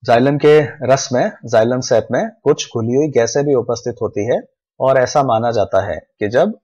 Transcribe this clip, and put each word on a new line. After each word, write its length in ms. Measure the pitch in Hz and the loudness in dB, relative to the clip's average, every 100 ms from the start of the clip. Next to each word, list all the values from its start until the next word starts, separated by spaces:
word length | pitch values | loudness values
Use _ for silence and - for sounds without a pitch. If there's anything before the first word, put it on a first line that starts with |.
जाइलम 340 | - 117 131 143 | 2 2 2 2
के 220 | 147 151 143 - 120 | 4 4 2 -6 0
रस 160 | 131 - | 0 0
में, 200 | 123 190 - | -2 -2 -6
जाइलम 360 | 117 113 113 127 | -2 2 2 0
सैप 260 | 127 127 127 | 0 0 0
में 200 | 127 220 _ | -4 -4 _
कुछ 240 | - 151 - 120 | -2 -2 -4 -6
घुली 180 | 113 | -2
हुई 140 | 127 151 | 0 0
गैसें 360 | 120 117 143 | 0 0 0
भी 100 | 143 | 0
उपस्थित 420 | 135 107 117 - 110 | 0 0 -6 -6 -6
होती 240 | 104 104 104 | -6 -4 -2
है 140 | 170 - _ _ _ | -4 -6 _ _ _
और 180 | 131 131 | 0 2
ऐसा 240 | 123 151 | 2 0
माना 280 | 135 110 117 | 0 0 0
जाता 360 | 113 95 95 95 | -2 0 -2 -2
है 120 | 78 _ _ | -8 _ _
कि 100 | 104 | -2
जब 300 | 123 190 226 | 0 0 -2